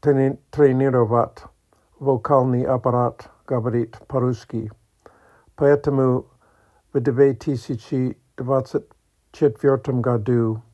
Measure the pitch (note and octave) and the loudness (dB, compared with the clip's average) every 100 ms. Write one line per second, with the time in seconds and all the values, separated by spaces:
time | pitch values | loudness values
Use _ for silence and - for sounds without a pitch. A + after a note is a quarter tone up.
0 | D3 C#3 C3+ C#3 _ - D3 B2+ C3+ B2+ | 2 2 0 -2 _ 2 2 4 2 2
1 | A2+ A#2+ - - - _ _ _ _ _ | 2 0 -2 -6 -20 _ _ _ _ _
2 | C#3 B2+ - C#3+ C3 B2 B2+ B2+ B2 B2 | -4 -2 0 0 2 -2 -2 -2 0 0
3 | A#2+ - - _ - B2 A2+ A#2 A2+ - | -2 -4 -20 _ -6 -4 -2 -4 -6 -10
4 | - C3 B2 A#2+ - A#2 G#2+ - _ _ | -8 -4 -2 -4 -8 -10 -10 -14 _ _
5 | - _ _ _ _ - C#3+ C#3+ D3 C#3 | -20 _ _ _ _ 0 2 2 2 0
6 | C3 B2+ - _ _ _ _ _ _ C#3+ | 2 0 -4 _ _ _ _ _ _ -4
7 | B2+ B2 C#3 A#2+ - C3 - B2 - C3 | -2 2 2 2 -6 -6 -6 -10 -6 -4
8 | B2+ B2 _ - B2+ C3+ C3 D3 - _ | -4 -6 _ -12 -2 -2 -2 -8 -8 _
9 | _ _ _ - D3+ C#3+ C#3 C3+ B2 B2+ | _ _ _ -2 -2 2 0 0 -2 -2
10 | A#2+ A#2+ G#2 A#2+ A2+ A2 - | 0 -2 0 0 0 -4 -10